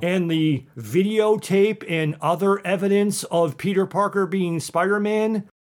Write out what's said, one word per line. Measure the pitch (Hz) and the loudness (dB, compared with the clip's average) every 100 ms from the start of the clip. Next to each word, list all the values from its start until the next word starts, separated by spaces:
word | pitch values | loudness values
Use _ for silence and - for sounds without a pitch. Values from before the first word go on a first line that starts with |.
and | 175 185 170 | -2 -2 0
the | 160 156 139 - - | 0 2 0 -4 -16
videotape | 107 151 196 220 214 214 - 196 208 208 - | -2 0 2 2 2 0 2 2 4 0 -4
and | 165 156 - | -2 -2 -2
other | 151 170 196 196 175 | -2 0 0 0 -2
evidence | 190 196 202 208 202 | -2 2 2 2 -2
of | - 170 165 127 | -2 0 0 -2
Peter | 196 190 190 | -2 0 0
Parker | 175 202 196 185 | 0 0 0 -2
being | 190 175 165 | -2 -2 -2
Spider-Man | - 165 185 208 208 214 220 214 202 _ _ | -2 -2 0 0 0 0 0 -2 -6 _ _